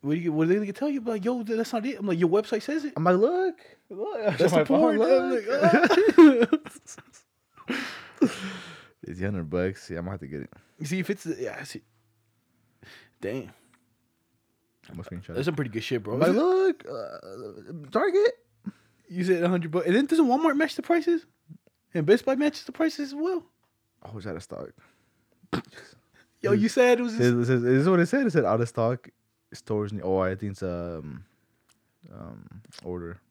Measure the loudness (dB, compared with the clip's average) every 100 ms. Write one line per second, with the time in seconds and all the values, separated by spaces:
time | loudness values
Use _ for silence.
0 | -2 -2 -2 0 2 2 0 -4 -4 -4
1 | -4 -4 -2 -4 -4 -4 -4 -4 -6 -6
2 | -4 0 2 2 0 -4 -4 -6 -6 -2
3 | 2 4 4 2 -2 -4 -16 _ _ -10
4 | -8 -4 -2 2 2 4 2 4 4 2
5 | 4 2 2 -4 -2 2 4 4 4 4
6 | 4 10 10 10 2 0 -4 -20 -20 -20
7 | -20 -20 _ _ _ _ -10 -8 -8 -12
8 | -18 -2 -2 0 -12 -12 -16 -20 -20 _
9 | -14 -6 -6 -4 -4 -2 -2 -4 -10 -10
10 | -8 -10 -10 -12 -12 -16 _ _ -6 -6
11 | -4 -6 -8 -8 -8 -10 -14 -16 _ _
12 | _ _ _ _ _ _ _ _ -20 -20
13 | _ _ -8 -8 -10 -18 _ _ _ _
14 | _ _ _ _ _ _ _ _ _ -16
15 | -14 -14 -10 -6 -4 -4 -6 -6 -6 -6
16 | -4 0 2 2 2 2 0 -2 -8 -12
17 | -12 -14 -16 -16 -14 -16 -16 -16 -6 -2
18 | 2 4 2 0 _ _ -18 -18 _ _
19 | _ -6 -2 0 2 0 -2 -2 2 2
20 | 2 2 2 4 2 2 0 -4 0 0
21 | 2 -2 -4 _ _ -20 _ _ _ -4
22 | 4 4 4 0 0 -2 -14 -4 -4 -2
23 | -10 -6 -4 -4 -8 _ _ _ _ _
24 | -18 -14 -10 -12 -12 -14 -14 _ _ _
25 | _ _ _ _ _ -8 -8 -20 -20 _
26 | _ _ _ _ 0 2 2 4 4 4
27 | 2 2 2 4 2 2 4 4 4 4
28 | 4 2 2 2 2 2 0 0 -2 -2
29 | -10 _ _ _ _ -20 -6 -4 -4 -6
30 | -2 0 0 -2 -8 -8 -8 -6 -8 -10
31 | -12 -16 -18 _ _ _ _ _ _ _
32 | -20 -18 -18 -18 -20 -20 -20 -18 -12 -10
33 | -10 -14 _